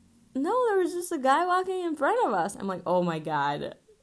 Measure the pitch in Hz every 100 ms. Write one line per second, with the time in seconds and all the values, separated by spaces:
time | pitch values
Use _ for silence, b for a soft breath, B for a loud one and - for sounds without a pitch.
0 | _ _ _ 262 320 494 480 392 330 349
1 | 349 320 262 285 359 359 370 370 349 294
2 | 294 466 349 190 185 - 196 180 165 180
3 | 175 160 156 151 143 147 143 - - -